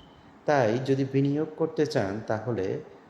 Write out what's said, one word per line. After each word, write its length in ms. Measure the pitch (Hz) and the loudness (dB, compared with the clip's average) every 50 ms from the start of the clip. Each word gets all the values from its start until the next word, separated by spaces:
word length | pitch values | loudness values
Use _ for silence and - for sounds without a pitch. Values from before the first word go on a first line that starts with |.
| - - - - - - - - - | -20 -20 -20 -20 -20 -20 -20 -8 0
তাই 340 | - 147 139 123 104 113 127 131 | 2 4 4 4 4 2 0 2
যদি 180 | 131 135 131 139 127 - | 0 0 0 0 0 2
বিনিয়োগ 360 | 135 139 139 143 147 156 156 - | 2 2 2 2 0 -2 -4 -2
করতে 300 | - 160 156 - - 151 | -2 -4 -2 0 0 -2
চান, 340 | 147 - 127 101 95 98 110 110 | 0 2 0 0 0 -2 -4 -4
তাহলে 540 | - 113 110 110 123 113 98 95 98 123 147 - - - - - - | -4 -4 -2 -2 -2 -4 -2 -2 -2 -4 -6 -8 -12 -18 -20 -20 -20